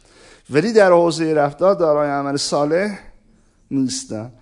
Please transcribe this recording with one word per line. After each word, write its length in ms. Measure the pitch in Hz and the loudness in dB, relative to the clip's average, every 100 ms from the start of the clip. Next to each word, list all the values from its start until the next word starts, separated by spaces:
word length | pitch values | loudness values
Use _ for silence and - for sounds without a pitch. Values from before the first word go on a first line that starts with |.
| _ _ - - - | _ _ -20 -20 -4
ولی 220 | 139 214 | -2 2
در 200 | 220 190 | 4 6
حوزهٔ 420 | 175 170 156 160 | 4 4 0 -2
رفتار 400 | 151 143 143 185 | 0 0 0 0
دارای 360 | 180 160 147 147 | 2 0 0 0
عمل 260 | 143 139 143 | -4 -4 -6
صالح 600 | - 151 147 170 208 190 - _ _ _ _ _ _ | -4 -2 0 -2 -2 -8 -18 _ _ _ _ _ _
نیستن. 600 | 139 127 - - 107 120 - | -4 -4 -6 -10 -12 -12 -18